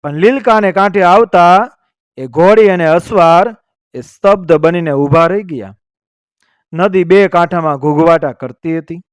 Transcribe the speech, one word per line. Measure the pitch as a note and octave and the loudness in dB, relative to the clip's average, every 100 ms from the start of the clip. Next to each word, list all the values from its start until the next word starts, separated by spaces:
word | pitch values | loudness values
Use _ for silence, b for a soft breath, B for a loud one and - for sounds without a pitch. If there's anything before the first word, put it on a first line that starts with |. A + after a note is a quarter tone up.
પણ | D3 | -10
લીલકાને | D3+ G3 C4+ A#3 A3 G3+ | -2 0 0 0 0 0
કાંઠે | F#3 G3+ F#3+ | 0 -2 0
આવતા | F3+ G3 A#3 F3+ F3 F#3 B3 _ _ _ _ - | 2 2 2 2 4 2 0 _ _ _ _ -16
એ | C3 | -10
ઘોડી | C3 F3+ G#3+ G#3+ | 0 2 4 2
અને | F3+ E3 | 0 0
અસવાર | E3 - G#3 E3 E3+ A3+ A3 _ _ _ | -2 -2 0 4 4 0 -6 _ _ _
એ | B2+ | -18
સ્તબ્ધ | B2 _ G3+ G3+ E3 | -18 _ 0 0 0
બનીને | D#3 D#3+ F3 E3 | 0 0 -2 -4
ઊભા | C#3 C#3+ D#3+ E3 | -4 0 0 0
રહી | G3+ | -2
ગયા. | F#3+ C#3 G2 G#2+ _ _ _ _ _ _ _ _ _ | -8 -14 -14 -20 _ _ _ _ _ _ _ _ _
નદી | D#3+ G3 F#3+ | -4 -2 0
બે | E3+ F#3+ G3 | 2 2 2
કાંઠામાં | F3 E3+ F3 D#3+ C#3 | 0 -2 -2 -4 -4
ઘૂઘવાટા | D3 D3 E3 E3 D3 | -4 0 2 0 -2
કરતી | A#2+ B2+ - E3 D#3+ | -10 -16 -12 -8 -8
હતી. | D#3 E3 _ | -10 -18 _